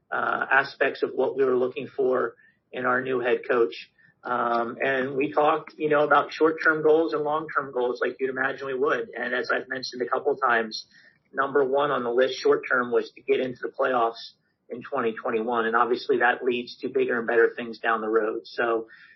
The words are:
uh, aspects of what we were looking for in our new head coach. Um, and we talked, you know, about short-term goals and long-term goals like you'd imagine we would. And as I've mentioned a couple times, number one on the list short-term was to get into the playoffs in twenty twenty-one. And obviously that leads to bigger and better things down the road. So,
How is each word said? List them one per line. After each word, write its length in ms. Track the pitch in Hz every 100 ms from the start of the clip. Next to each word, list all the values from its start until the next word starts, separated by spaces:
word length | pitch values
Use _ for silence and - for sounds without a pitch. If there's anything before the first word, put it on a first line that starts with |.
| _
uh, 340 | 123 120 120 -
aspects 520 | 135 139 - 139 -
of 80 | - -
what 200 | 127 131
we 80 |
were 140 | 135 123
looking 300 | 127 135 -
for 480 | - 127 127 117 - _ _ _
in 140 | 123 127
our 160 | 127
new 180 | 131 127
head 200 | 123 113 -
coach. 400 | 123 117 - - _ _ _
Um, 540 | - 123 120 117 117 127
and 340 | 135 135 131 135
we 160 | 147
talked, 420 | 151 151 156 - -
you 120 | 151
know, 140 | 147
about 300 | 147 143 -
short-term 500 | - 160 160 165 156
goals 300 | 156 156 160
and 100 | 151
long-term 480 | 147 156 156 151 139
goals 260 | 123 123 -
like 160 | 127 -
you'd 100 | 131
imagine 380 | 127 135 - 139
we 60 |
would. 360 | 127 147 135 113 117
And 160 | 120
as 160 | 127 -
I've 160 | 123 -
mentioned 320 | 131 127 127
a 60 | 123
couple 280 | - - 131
times, 500 | 127 117 110 113 - - _ _ _
number 300 | 135 139 143
one 280 | 127 139 143
on 120 | 123
the 60 | 123
list 300 | 120 131 -
short-term 520 | 143 147 - 127 120
was 200 | 117 107 -
to 60 |
get 180 | - 131
into 200 | 127 120
the 80 | 117
playoffs 600 | - 135 127 117 - - - _ _ -
in 120 | 123
twenty 320 | 123 139 117
twenty-one. 520 | 110 131 113 113 117 110
And 100 | 117
obviously 440 | 120 120 - 123
that 240 | 120 123
leads 340 | 185 120 120 -
to 120 | 135
bigger 280 | 131 127 123
and 100 | 113
better 260 | 120 113 -
things 240 | 120 110
down 220 | 117 113
the 80 | 110
road. 320 | 113 110 113 -
So, 420 | - 117 113 - - -